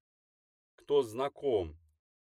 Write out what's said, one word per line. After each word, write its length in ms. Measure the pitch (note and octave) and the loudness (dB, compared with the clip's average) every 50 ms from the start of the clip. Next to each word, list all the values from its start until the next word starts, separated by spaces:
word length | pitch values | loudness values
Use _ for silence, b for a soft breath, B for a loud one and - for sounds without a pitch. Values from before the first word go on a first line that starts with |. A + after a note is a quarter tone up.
| _ _ _ _ _ _ _ _ _ _ _ _ _ _ _ | _ _ _ _ _ _ _ _ _ _ _ _ _ _ _
Кто 260 | - - - C#3+ C#3+ | -14 -4 0 2 2
знаком 760 | B2+ A2 G#2+ B2 C#3 C#3 - - C#3+ C#3 A#2 G2 E2+ D#2+ D#2 - _ _ _ _ _ _ _ _ | 2 0 -2 -4 -4 -6 -4 -4 -2 2 2 2 0 -2 -8 -16 _ _ _ _ _ _ _ _